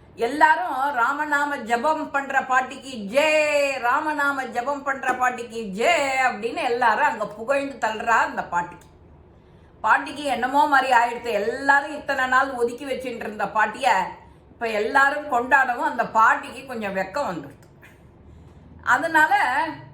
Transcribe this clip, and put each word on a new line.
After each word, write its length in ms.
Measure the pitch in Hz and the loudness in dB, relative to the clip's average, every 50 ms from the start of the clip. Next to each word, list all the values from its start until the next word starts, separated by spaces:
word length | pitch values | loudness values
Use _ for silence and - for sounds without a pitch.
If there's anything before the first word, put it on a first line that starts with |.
| - - - | -20 -16 -6
எல்லாரும் 600 | - 226 240 277 302 320 311 311 339 359 339 277 | -4 -2 -2 2 4 6 6 4 4 0 -4 -2
"ராமநாம 840 | 254 269 294 285 240 226 254 277 294 302 302 294 285 294 294 285 | -2 -2 -2 0 2 0 0 0 -2 -2 0 0 0 0 0 -4
ஜபம் 540 | 262 226 208 233 240 240 302 311 311 294 - | -6 -2 -2 -2 0 2 0 0 0 -2 -4
பண்ற 320 | - 277 277 269 262 262 262 | -4 -4 -2 0 -2 -2 0
பாட்டிக்கு 460 | 262 254 254 254 254 277 - - 269 | 2 2 0 0 0 -8 -14 -14 -14
ஜே, 840 | 269 226 202 190 220 277 311 311 311 311 302 302 294 285 277 277 262 | -12 -10 -8 -2 0 2 4 4 4 2 2 2 2 0 0 0 -2
ராமநாம 680 | - 233 240 254 302 311 311 302 294 285 285 277 269 262 | -2 0 0 0 0 0 -2 -2 0 0 0 0 -2 -6
ஜபம் 380 | 233 208 240 240 285 285 277 - | -6 -4 -4 -4 -4 -4 -4 -4
பண்ற 300 | 277 277 262 262 262 254 | -4 -4 -4 -2 -4 -2
பாட்டிக்கு 500 | 254 254 247 233 233 233 208 226 226 226 | 0 0 -2 -2 -4 -10 -10 -8 -8 -8
ஜே" 580 | 196 185 202 240 330 349 311 277 269 262 262 | -8 -4 0 2 2 2 2 0 -2 0 0
அப்படின்னு 420 | 262 247 220 208 214 233 294 349 - | 0 0 0 -2 -6 -6 -6 -4 -2
எல்லாரும் 440 | 240 240 247 254 226 214 226 294 | -2 0 2 2 2 2 2 2
அங்க 200 | 285 254 214 214 | 0 0 -2 -6
புகழ்ந்து 600 | 202 - - 226 240 277 277 277 269 254 - 240 | -8 -8 -10 -4 -2 -2 -2 -2 -4 -8 -4 -4
தள்ளுறா 300 | 220 220 233 226 233 226 | -4 -4 -4 0 2 2
அந்த 260 | 240 302 - 247 202 175 | 2 2 0 -2 -8 -6
பாட்டிக்கு. 420 | - - 170 - - - - - - - - - - - - - - - - _ - - - - - _ - | -4 -4 -4 -4 -6 -10 -18 -20 -20 -20 -20 -20 -20 -20 -20 -20 -20 -20 -20 _ -20 -20 -20 -20 -20 _ -4
பாட்டிக்கு 420 | - 214 240 277 285 294 277 294 294 | 2 2 4 2 2 -4 -10 -6 -4
என்னமோ 440 | 277 247 233 247 254 277 285 302 | -4 -2 -2 -2 0 4 4 4
மாதிரி 300 | 294 285 262 254 262 254 | 6 4 4 4 6 6
ஆயிடுத்து. 340 | 233 240 240 240 240 - 233 | 6 4 4 -2 -4 -4 -2
எல்லாரும் 640 | 214 202 202 226 240 269 277 277 277 285 285 311 294 | -2 0 0 -2 -4 -2 4 4 4 4 4 0 -8
இத்தனை 300 | 294 - 277 277 262 262 | -10 -4 -4 -2 -2 0
நாள் 260 | 254 254 262 277 269 | 2 4 2 2 2
ஒதுக்கி 340 | 262 240 240 233 - - 294 | 0 -2 -2 -2 -4 -6 -8
வச்சுட்டு 300 | 269 262 262 254 254 226 | -8 -6 -6 -6 -8 -8
இருந்த 320 | 220 226 - 208 214 208 | -8 -8 -8 -6 -6 -6
பாட்டிய 600 | - - 220 214 220 - 254 269 254 208 185 175 175 - - - - - - _ - | -2 0 0 0 0 0 0 2 2 2 2 0 -4 -8 -14 -20 -20 -20 -20 _ -20
இப்ப 200 | - - 240 226 | -12 -6 -6 -2
எல்லாரும் 640 | 220 208 214 226 277 269 277 277 - 285 - - | -2 -2 -2 2 4 4 4 4 2 -2 -4 -2
கொண்டாடவும் 580 | 262 240 247 262 277 269 262 254 240 262 311 294 | -2 -2 2 4 4 4 4 2 0 -2 -2 -4
அந்த 180 | 254 240 214 | -2 -2 -4
பாட்டிக்கு 580 | - - 220 220 240 294 294 - - - 247 262 | 0 2 4 4 4 4 2 -2 -12 -16 -16 -14
கொஞ்சம் 300 | - 247 226 214 196 185 | -12 -10 -8 -6 -4 -4
வெக்கம் 320 | 190 185 - - 285 277 214 | -4 -4 -4 -4 -6 -4 -4
வந்துடுது. 360 | 175 151 139 - - - - - - - - - - - - - - - - - - - - - - - - - - - - | -6 -8 -10 -14 -18 -20 -20 -20 -20 -20 -20 -20 -20 -20 -20 -20 -20 -20 -20 -20 -20 -20 -20 -20 -20 -20 -20 -20 -20 -8 0
அதனால 840 | - 240 254 311 330 320 311 311 311 392 415 339 247 254 285 330 320 269 - - - | 2 2 2 2 2 4 4 4 4 4 2 2 2 0 0 -2 -4 -6 -12 -16 -20